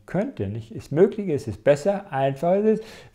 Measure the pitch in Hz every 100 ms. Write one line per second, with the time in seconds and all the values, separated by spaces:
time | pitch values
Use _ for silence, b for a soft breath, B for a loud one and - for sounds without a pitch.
0 | - 170 262 - 98 113 113 - - 139
1 | 202 226 196 143 - 101 - - 202 196
2 | - 135 135 139 170 196 214 214 B B
3 | B